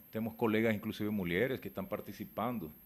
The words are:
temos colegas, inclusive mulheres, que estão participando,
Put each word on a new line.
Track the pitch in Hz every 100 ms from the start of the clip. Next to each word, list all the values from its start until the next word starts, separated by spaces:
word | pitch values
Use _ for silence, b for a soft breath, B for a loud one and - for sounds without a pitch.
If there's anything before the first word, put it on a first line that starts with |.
| -
temos | 110 113
colegas, | - 117 107 113
inclusive | 104 107 - 104
mulheres, | 104 87 87 131 123
que | 98
estão | -
participando, | 95 104 - 101 98 - 117 117 76 -